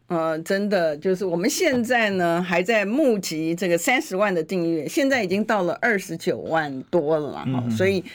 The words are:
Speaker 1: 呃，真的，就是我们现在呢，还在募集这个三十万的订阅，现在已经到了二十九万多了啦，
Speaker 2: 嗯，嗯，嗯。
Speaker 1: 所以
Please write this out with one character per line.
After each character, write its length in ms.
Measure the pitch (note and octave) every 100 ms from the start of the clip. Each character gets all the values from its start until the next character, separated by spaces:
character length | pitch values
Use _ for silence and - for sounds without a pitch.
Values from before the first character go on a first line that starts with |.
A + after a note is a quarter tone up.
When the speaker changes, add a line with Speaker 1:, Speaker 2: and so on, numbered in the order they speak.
| -
Speaker 1:
呃， 320 | E3+ D#3+ D#3+
真 300 | D#3+ G3 G3+
的， 280 | G3 E3 D3
就 200 | F#3+ F#3
是 80 |
我 120 | G3 E3+
们 140 | G#3
现 320 | - E4+ B3+
在 280 | A3+ A#3+ G#3+
呢， 300 | F#3+ E3+ E3+
还 220 | F3+ F3
在 220 | F#3 A3+
募 340 | G3 B3+ C#4+ G#3
集 340 | - D#3 D#3+
这 140 | E3+ F#3
个 100 | E3+
三 240 | - B3+
十 160 | - F#3
万 160 | G#3
的 80 | F3
订 300 | D#3 F#3+ E3
阅， 180 | E3 D3
现 220 | - C4+
在 140 | C4
已 20 | F#3+
经 180 | G3
到 200 | G#3+ G#3+
了 120 | F3 -
二 160 | A#3+ G#3
十 180 | - E3
九 220 | - A#2+
万 420 | E2+ D#3+ D3 C3+
多 360 | - F3 D3 D#3+
了 140 | D3
啦， 120 | - C3+
Speaker 2:
嗯， 80 | B2+
嗯， 80 | A#2+
嗯。 40 |
Speaker 1:
所 160 | A2 F#3+
以 140 | G3 E3+